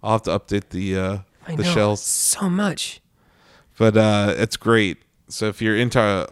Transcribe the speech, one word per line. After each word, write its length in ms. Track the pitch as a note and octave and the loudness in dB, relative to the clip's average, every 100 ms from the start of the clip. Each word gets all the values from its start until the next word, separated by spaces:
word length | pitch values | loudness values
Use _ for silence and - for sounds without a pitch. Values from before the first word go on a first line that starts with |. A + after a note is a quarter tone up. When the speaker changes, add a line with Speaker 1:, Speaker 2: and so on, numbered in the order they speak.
Speaker 1:
I'll 100 | G#2 | -2
have 100 | A2 | -2
to 140 | - F#2+ | 0 -4
update 300 | - G2+ - | -2 -4 -4
the, 280 | F#2 G2 F#2+ | -6 -4 -2
uh, 200 | F#2 G2 F#2+ _ - | -2 -6 -10 _ -10
Speaker 2:
I 80 | D#3 | -4
Speaker 1:
the 60 | |
Speaker 2:
know. 100 | F3 | 0
Speaker 1:
shells. 300 | E3 G#2 G#2 | 2 0 0
Speaker 2:
So 480 | - - - - F#3+ | -4 -2 -2 -2 -2
much. 500 | F3+ G3+ - - - _ _ _ _ _ _ _ - | 0 -2 -4 -8 -12 _ _ _ _ _ _ _ 0
Speaker 1:
But, 180 | A2+ G#2+ | 2 4
uh, 380 | A2 G#2 G2+ - | 4 4 2 0
it's 200 | A2 - | -2 -2
great. 400 | A2 A2+ G2 - _ _ - | 2 2 2 -4 _ _ -16
So 180 | - G#2+ | -6 -6
if 160 | G2 | -2
you're 140 | A2+ G#2+ | 0 0
into 520 | A#2+ B2+ G#2 F#2+ - | 0 2 2 0 -4